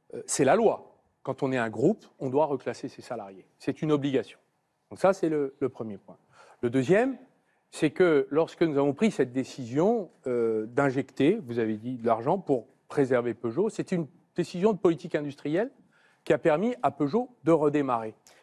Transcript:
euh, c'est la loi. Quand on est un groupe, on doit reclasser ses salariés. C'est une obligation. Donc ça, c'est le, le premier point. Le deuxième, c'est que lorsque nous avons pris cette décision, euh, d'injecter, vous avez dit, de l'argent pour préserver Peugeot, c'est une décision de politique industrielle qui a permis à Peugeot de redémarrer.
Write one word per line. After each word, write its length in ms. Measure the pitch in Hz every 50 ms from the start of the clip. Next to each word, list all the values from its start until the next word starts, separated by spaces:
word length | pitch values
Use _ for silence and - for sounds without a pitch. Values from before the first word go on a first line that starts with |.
| _ _ -
euh, 80 | 120 -
c'est 200 | - - - 147
la 100 | 127 156
loi. 360 | 214 233 185 127 98 - - _ _ _ _ _ _ -
Quand 180 | - 131 -
on 100 | 147 135
est 60 | 131 127
un 120 | 117 113
groupe, 360 | 107 110 120 165 220 - - - _ -
on 100 | 147 135
doit 160 | 127 139 156
reclasser 440 | 143 143 127 - 127 117 - - 127
ses 120 | - -
salariés. 460 | - - 127 113 104 98 98 92 - _ _ _
C'est 240 | - - - -
une 100 | 165 151
obligation. 460 | 151 143 135 143 131 127 107 - - _ _ _ _ _ _ _ _ _ _ -
Donc 100 | 104 98
ça, 140 | - 185 196
c'est 160 | 190 - 165
le, 260 | 156 151 143 135 - -
le 100 | 139 123
premier 280 | - - 120 113 101 98
point. 200 | _ - 87 - _ _ _ - - - - _
Le 80 | - 120
deuxième, 480 | 117 135 131 117 180 208 247 269 262 - - - _ _ _ _ _ _ _ _
c'est 180 | - - - 151
que 380 | - - 185 175 160 143 135 -
lorsque 320 | 139 156 165 - - -
nous 160 | 170 165 147 139
avons 160 | 139 143 135
pris 160 | - 220 226
cette 220 | - - 143 123
décision, 800 | 120 131 127 - - - 127 110 120 143 165 202 240 233 185 - _ _ - 131
euh, 400 | 123 120 117 113 110 110 110 110
d'injecter, 720 | 123 - 143 143 123 139 131 - - - 135 147 202 233 170 117
vous 100 | 120 117
avez 200 | 117 110 110 107
dit, 180 | 110 123 131 120
de 80 | 113
l'argent 320 | 117 113 113 117 139 175 202
pour 300 | 175 - 143 123 110 - _ _ _ -
préserver 440 | - - 139 120 131 123 120 120 113
Peugeot, 360 | - - 120 113 139 202 226
c'est 220 | - - 147 -
une 140 | 190 175 165 131 _ _ _ _ _
décision 380 | - 175 - - 175 180 220 220
de 40 | 175
politique 380 | - 185 165 - - 175 -
industrielle 560 | 165 147 143 135 - - 147 151 175 220 269 - _ _ _ _ _ _ _ _ _ -
qui 80 | - 165
a 40 | 147
permis 380 | - 170 151 156 196 240 247 - -
à 80 | 139
Peugeot 380 | 139 - 151 143 147 226 254 269 _ _ -
de 80 | 147
redémarrer. 640 | 165 151 151 147 143 151 143 131 123 117 113 110 107 _ _ _ _ _